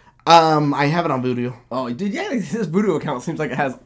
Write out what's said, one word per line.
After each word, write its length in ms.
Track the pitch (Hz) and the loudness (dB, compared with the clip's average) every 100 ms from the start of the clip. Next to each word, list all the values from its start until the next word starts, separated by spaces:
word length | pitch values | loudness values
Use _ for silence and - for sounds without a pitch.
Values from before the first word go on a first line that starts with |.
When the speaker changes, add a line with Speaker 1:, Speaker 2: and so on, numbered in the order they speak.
| _ _ - | _ _ 6
Speaker 1:
Um, 480 | 165 160 151 147 | 6 8 4 2
I 120 | 139 143 | 0 0
have 200 | 170 165 | 0 0
it 40 | |
on 120 | 131 | -2
Vudu. 320 | 127 123 123 120 - | -2 -2 -4 -8 -10
Speaker 2:
Oh, 160 | 123 123 | -8 -6
dude, 220 | 120 202 | -6 -6
yeah, 160 | 277 415 | -6 -4
<laughs> 20 | |
this 360 | 254 151 214 170 | -4 -4 -4 -2
Vudu 280 | 175 214 151 | 0 0 0
account 260 | 151 127 | -2 -6
seems 160 | - 156 | -6 -6
like 140 | 147 | -6
it 40 | 131 | -2
has 220 | 139 120 | -4 -4